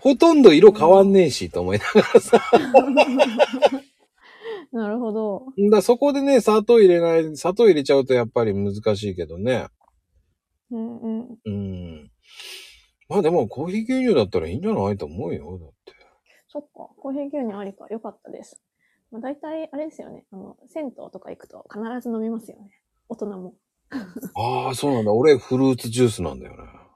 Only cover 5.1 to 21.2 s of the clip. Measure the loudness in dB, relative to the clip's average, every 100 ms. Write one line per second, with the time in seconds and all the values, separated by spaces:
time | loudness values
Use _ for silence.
5.1 | -6 -6 -8 -12 -2 4 4 4 2 2
6.1 | 0 2 2 2 0 4 6 6 4 2
7.1 | 0 -2 -6 -6 2 4 4 2 0 2
8.1 | -2 -2 -2 -2 -2 -6 -4 -4 -4 -6
9.1 | -8 -10 -8 -6 -6 -6 _ _ _ _
10.1 | _ _ _ _ _ _ -12 -12 -12 -10
11.1 | -10 -12 -16 -10 -8 -8 -10 -14 -16 -20
12.1 | _ _ -20 -20 -20 -20 _ _ _ _
13.1 | -2 0 0 -2 -6 -8 -6 -4 -2 0
14.1 | 0 0 -4 -6 -8 -6 -4 -4 -4 -8
15.1 | -10 -10 -10 -12 -18 -18 _ -20 _ _
16.1 | _ _ _ _ -18 -18 _ -20 _ -12
17.1 | -10 -8 -8 -8 -10 -14 -16 -14 -14 -14
18.1 | -20 -20 -20 -20 _ _ _ _ _ _
19.1 | -16 -14 -12 -12 -12 -12 -12 -12 _ -20
20.1 | -20 _ -20 -20 -20 _ -12 -12 -14 -20
21.1 | -20